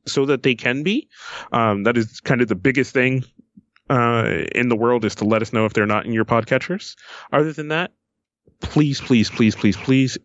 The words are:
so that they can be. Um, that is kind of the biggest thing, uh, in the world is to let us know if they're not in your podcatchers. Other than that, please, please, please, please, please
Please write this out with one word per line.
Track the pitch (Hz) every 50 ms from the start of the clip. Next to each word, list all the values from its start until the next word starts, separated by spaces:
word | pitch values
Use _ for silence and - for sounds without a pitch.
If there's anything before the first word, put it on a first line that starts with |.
| _
so | - - 143 139
that | 139 143 123
they | - 139 123
can | - - 123 123 139
be. | 151 185 214 285 - _ _ - - - - - - -
Um, | - 120 113 110 101 101
that | 98 113 120 120
is | 110 113 - -
kind | - - 139 120
of | 123 110
the | 107
biggest | 90 90 135 123 127 127 - -
thing, | 135 127 127 131 131 131 - _ - _ _ _ - _ _ _ _ _ -
uh, | 139 123 120 120 117 117 113 107 90 80 - - -
in | - 123 123
the | 117
world | 107 117 120 123 120 107
is | 101 -
to | - 110
let | 104 113 110
us | 110 -
know | - 113 110
if | 104 -
they're | 113 104
not | 104 104 104 -
in | 117 117
your | 110 107
podcatchers. | - 120 117 110 - 135 131 - - 175 208 - - - _ - - - - - - -
Other | 139 151 160
than | 147 156 151 151
that, | 156 160 180 - - _ _ _ _ _ _ _ _ _ _ _ _ _
please, | - - - 151 151 143 135 -
please, | - - 127 113 104 -
please, | - - 120 107 101
please, | - - 104 92
please | - - - 131 135 131 123 - -